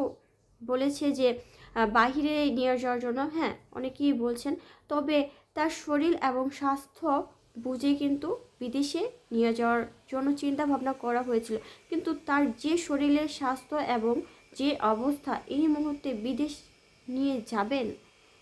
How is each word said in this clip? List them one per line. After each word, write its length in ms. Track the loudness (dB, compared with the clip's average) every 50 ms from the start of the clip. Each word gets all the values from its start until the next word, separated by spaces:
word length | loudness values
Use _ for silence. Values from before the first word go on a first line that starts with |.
| -2 -4 -6 -10 _ _ _ _ _ _ _ _
বলেছে 520 | -4 -2 0 2 2 0 0 0 0 0
যে, 160 | 2 4 2 2 2
আহ, 520 | -2 -8 -16 -20 -20 -20 -6 0 0 2
বাহিরে 480 | 4 4 4 4 4 2 0 0 2 2 2 2 2
নিয়ে 240 | 2 2 2 2 2 0
যাওয়ার 180 | 0 -2 -2 -2
জন্য। 200 | -2 -2 -2 -2 -2 -2 -2
হ্যাঁ, 200 | -2 -2 -2 -4 -6 -12 _
অনেকেই 400 | -10 -8 -6 -6 -4 0 2 2
বলছেন, 400 | 2 2 0 -2 -2 -2 -2 -4 -4 -4 -6 -14 -20 -18 _ -4
তবে 280 | -2 0 2 2 2 2 2 0 -4 -14 _ _ -2
তার 160 | -2 0 0
শরীর 440 | -2 -4 -2 0 0 2 4 2 2 2 0 0
এবং 140 | 0 0 -2 -2
স্বাস্থ্য 560 | -4 -2 -2 -2 -2 -2 -6 -12 _ -4 -2 0 0 0 0 -4 -10 _ _ _ -14 -10
বুঝে 340 | -6 -6 -4 0 2 2 2
কিন্তু 340 | 2 2 0 0 -2 -2 -4 -6 -6 -8 -12 _ -10
বিদেশে 420 | -8 -4 -2 -2 -2 0 -2 -2 -4 -4 -6 -10 _ -2
নিয়ে 220 | 0 2 2 2 2
যাওয়ার 280 | 2 2 2 2 0 -2 -4 -10 -18 _ -8
জন্য 200 | -4 -2 0 0 0
চিন্তা 280 | 0 0 -2 0 0 2
ভাবনা 260 | 2 0 0 0 -2
করা 300 | -4 -2 -2 -2 0 0
হয়েছিল, 340 | 0 0 0 0 0 -2 -4 -6 -6 -10 -20 -20 -10 -6
কিন্তু 220 | -6 -4 -2 -2 -4 -4 -2
তার 160 | 0 2 2 2 2 0 -2
যে 120 | -2 0 0 0
শরীরের 500 | 0 0 0 2 4 4 4 4 2 0
স্বাস্থ্য 480 | -4 -4 -2 -2 -2 -2 -4 -4 -4
এবং 380 | -2 0 0 0 0 2 2 0 0 -2 -6 -12 -20 -20 _ -6 -2
যে 100 | 0 0 0 2
অবস্থা, 520 | 2 2 2 2 2 0 -2 -2 -4 -6 -6 -6 -6
এই 200 | -4 0 2 2 4
মুহূর্তে 400 | 2 2 0 -2 -4 -4 -4 -4 -4
বিদেশ 380 | -4 -4 -4 -2 -2 -2 -4 -4 -10 -18 -20 _ _ _ _ _ _ _ -6
নিয়ে 320 | -2 0 0 0 0 -2 -4 -2
যাবেন 340 | -2 -2 0 0 0 -2 -2 -4 -6 -10 -16 _ _ _ _ _ _ _